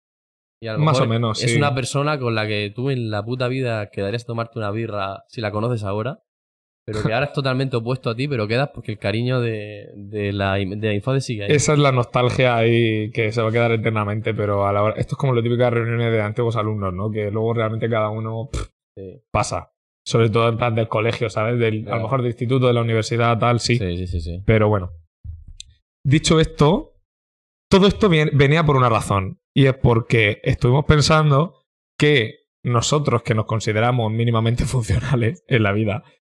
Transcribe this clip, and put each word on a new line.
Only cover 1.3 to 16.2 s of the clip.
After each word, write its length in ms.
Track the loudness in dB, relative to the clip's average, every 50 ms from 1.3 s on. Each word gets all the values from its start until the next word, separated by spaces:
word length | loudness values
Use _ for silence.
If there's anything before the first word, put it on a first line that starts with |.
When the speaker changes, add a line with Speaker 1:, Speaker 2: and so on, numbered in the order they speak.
| -2 -2 -2
Speaker 1:
es 80 | 0
Speaker 2:
sí. 60 | 2 2
Speaker 1:
una 160 | 2 0 0
persona 460 | -2 -4 -4 -4 -2 -2 -2 -2 -2
con 160 | -2 -2 -2
la 100 | -2 -2
que 260 | -2 -2 -4 -4 -4 -6
tú 140 | -6 -4 -4
en 200 | -2 -2 -4 -4
la 140 | -4 -4 -4
puta 240 | -4 -4 -4 -4 -4
vida 420 | -2 -2 -2 -2 -4 -4 -6 -6
quedarías 340 | -6 -6 -4 -4 -4 -6 -8
a 40 | -8
tomarte 320 | -8 -8 -8 -8 -6 -6
una 100 | -6 -4
birra 520 | -4 -4 -6 -6 -6 -6 -6 -6 -8 -10 -14 _
si 100 | -10 -8
la 100 | -6 -4
conoces 320 | -2 -2 -2 -2 -2 -2 -4
ahora, 380 | -4 -4 -4 -4 -6 -8 -10 _ _ _ _ _ _ _ _ _ _ _ _ _
pero 180 | -8 -6 -4 -2
que 100 | 0 0
ahora 140 | 0 -2 -2
es 60 | -4
totalmente 440 | -4 -4 -2 -2 -2 -2 -2 -2 -4
opuesto 320 | -2 -2 -4 -4 -4 -4
a 60 | -4 -4
ti, 100 | -4 -4
pero 200 | -2 -4 -2 -2
quedas 200 | 0 0 -2 -2 -6
porque 180 | -10 -10 -10
el 60 | -10 -6
cariño 420 | -4 -2 -2 0 0 0 0 0
de, 480 | 0 -2 -4 -6 -8 -10 -12 -14 -16 -18 -18
de 380 | -18 -16 -10 -6 -4 -2 -2 0
la 260 | 0 0 0 0 0
in-, 200 | 0 -2 -4 -2
de 80 | -2 -2
la 40 | -2
infancia 280 | 0 0 0 0 -2
sigue 220 | -2 -2 -4 -4 -2
ahí. 60 | 0
Speaker 2:
Esa 200 | 2 2 2 2 2
es 60 | 4
la 120 | 4 4 2
nostalgia 640 | 2 0 0 0 0 2 2 2 2 2 2 4 4
ahí 540 | 4 4 4 4 4 2 0 0 -2 -4
que 200 | -4 -2 -2 -2
se 100 | 0 -2
va 60 | -2 0
a 20 | 2
quedar 180 | 2 2 2 2
eternamente, 600 | 0 0 -2 -2 0 -2 -2 -2 -2 -2 -4 -2
pero 340 | -2 0 0 0 2 2 2
a 60 | 2
la 100 | 2 2
hora, 120 | 2 0 -2
esto 180 | -4 -4 -4
es 20 | -2
como 160 | 0 0 2
lo 80 | 2 2
típico 200 | 0 2 2 2
de 60 | 2
reuniones 420 | 2 0 -2 -2 -2 -2 0 0
de 100 | 0 0